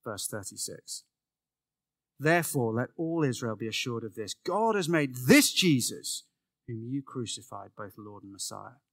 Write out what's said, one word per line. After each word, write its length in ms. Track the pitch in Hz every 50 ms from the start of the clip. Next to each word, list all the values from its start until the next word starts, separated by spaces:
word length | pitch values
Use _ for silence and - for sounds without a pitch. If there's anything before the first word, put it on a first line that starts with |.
Verse 240 | _ 120 107 101 -
thirty-six. 760 | - - 107 95 - 107 104 - - 90 - _ - - - _ _ _ _ _ _ _ _ _ _ _ _ _ _ _ _ _ _ _ _ _ _ _ _
"Therefore, 560 | 135 151 170 175 160 - - 143 120 113 110
let 160 | 117 123 - _
all 280 | - 165 165 165 165 156
Israel 320 | 135 120 - 127 117 110
be 100 | 101 113
assured 380 | 110 107 - - 131 120 117 113
of 100 | 110 92
this. 200 | 117 107 95 -
God 400 | _ _ - 175 208 226 226 214
has 140 | 208 180 151
made 280 | 170 160 147 135 127
this 360 | 123 127 131 233 294 277 -
Jesus, 720 | - - 190 180 147 127 - - 101 - - - - - - _ _ _ _ _ _ _ _
whom 180 | - 120 113 113
you 180 | 120 135 139
crucified, 720 | 135 - - 135 120 104 - 113 107 - 104 101 98 101 _
both 240 | - 107 98 - -
Lord 240 | 104 104 104 101
and 100 | - 98
Messiah." 440 | 98 92 - - 104 101 101 107 123 131 _ _